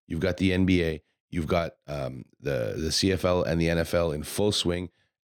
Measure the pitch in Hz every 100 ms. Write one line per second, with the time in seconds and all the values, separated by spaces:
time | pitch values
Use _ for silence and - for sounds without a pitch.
0 | - 82 92 104 95 92 95 90 82 80
1 | - _ _ 85 76 87 82 - - 73
2 | 65 64 - _ 65 67 55 50 78 -
3 | 98 90 92 90 82 85 82 82 82 87
4 | 85 76 71 - 104 104 87 87 90 _
5 | _ _